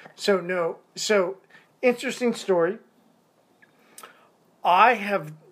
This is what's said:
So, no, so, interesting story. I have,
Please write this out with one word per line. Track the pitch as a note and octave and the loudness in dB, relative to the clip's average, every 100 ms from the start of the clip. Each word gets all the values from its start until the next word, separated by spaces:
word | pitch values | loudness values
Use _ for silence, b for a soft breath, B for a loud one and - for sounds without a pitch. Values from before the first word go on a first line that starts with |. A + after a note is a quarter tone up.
| B | B
So, | B G3+ F#3+ | B -2 0
no, | E3+ F#3 E3 - _ - | 0 -4 -4 -6 _ -10
so, | - G#3 F3 - _ b b b | -2 0 0 -4 _ b b b
interesting | B3+ A#3+ C4 - A#3+ | -2 -2 -4 -4 -4
story. | - - F3 E3+ A3 _ _ _ _ _ _ _ _ _ B B B B B B B _ _ | -2 0 0 0 -2 _ _ _ _ _ _ _ _ _ B B B B B B B _ _
I | G3 F3+ A3+ | 2 4 4
have, | A3+ G3+ G3 D#3 - _ | 4 -2 -6 -6 -16 _